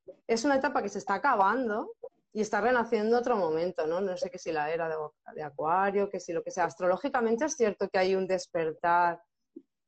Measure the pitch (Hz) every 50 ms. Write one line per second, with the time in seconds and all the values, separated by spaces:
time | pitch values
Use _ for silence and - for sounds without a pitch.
0 | _ - - _ _ - 233 233 302 294 269 262 277 285 277 269 208 196 - 202
1 | - - 196 190 - 285 254 208 190 196 226 262 254 220 208 226 320 440 466 _
2 | - - _ _ _ _ - 214 208 - 226 208 208 247 254 240 226 233 240 214
3 | 214 220 233 247 240 262 240 202 175 160 156 160 170 185 175 - 156 156 170 185
4 | 202 190 180 175 - 180 180 180 - 175 165 151 147 151 165 170 165 160 160 156
5 | 151 151 - _ _ - 160 156 151 143 143 143 147 156 175 190 196 202 190 202
6 | 202 196 196 180 - - 170 165 - 175 - 185 170 165 - - 185 180 185 180
7 | - 277 - 254 233 220 226 226 302 294 - - 226 208 - - 202 190 - 190
8 | 185 190 190 190 190 175 190 180 - - - 170 160 160 151 - - 170 170 175
9 | 175 175 - - - _ _ _ _ _ - - - _ _ _ _